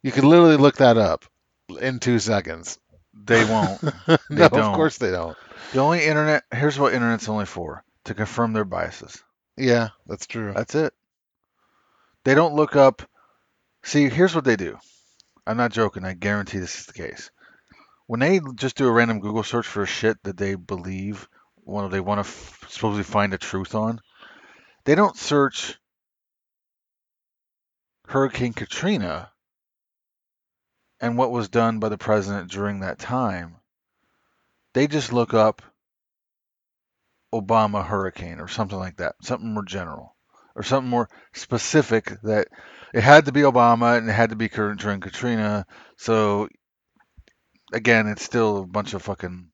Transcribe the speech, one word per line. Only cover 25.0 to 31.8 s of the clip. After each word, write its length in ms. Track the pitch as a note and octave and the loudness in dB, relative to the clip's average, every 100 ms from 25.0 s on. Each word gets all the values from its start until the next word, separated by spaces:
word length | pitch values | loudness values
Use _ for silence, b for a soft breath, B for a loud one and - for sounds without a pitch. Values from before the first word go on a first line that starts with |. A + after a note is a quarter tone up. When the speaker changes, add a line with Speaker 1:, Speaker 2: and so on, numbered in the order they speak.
| G3+ - | 2 -2
Speaker 2:
search 600 | - D3 C#3 - - - _ _ _ _ _ _ _ _ _ _ _ _ _ _ _ _ _ _ _ _ _ _ - | -2 2 2 -2 -12 -14 _ _ _ _ _ _ _ _ _ _ _ _ _ _ _ _ _ _ _ _ _ _ -6
Hurricane 460 | C#3 C3+ - B2 | -2 -2 -2 -4
Katrina 760 | A2+ G#2 - F3+ G3+ F#2 D2 - _ _ _ _ _ _ _ _ _ _ _ _ _ _ _ _ _ | -4 -10 -6 -2 -2 -4 -8 -12 _ _ _ _ _ _ _ _ _ _ _ _ _ _ _ _ _
and 160 | A#2+ A#2+ | -4 0
what 120 | B2+ | 0
was 180 | A#2+ G#2 | -2 -2
done 300 | A#2+ A2+ A2 | 0 0 0